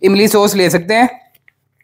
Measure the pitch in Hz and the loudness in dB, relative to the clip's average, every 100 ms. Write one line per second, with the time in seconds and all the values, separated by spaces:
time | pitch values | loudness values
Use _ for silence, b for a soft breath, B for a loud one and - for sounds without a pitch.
0 | 185 196 208 214 202 202 180 175 170 220 | 0 2 2 2 0 0 -2 -2 -2 -2
1 | 247 - _ _ _ _ _ _ | -2 -4 _ _ _ _ _ _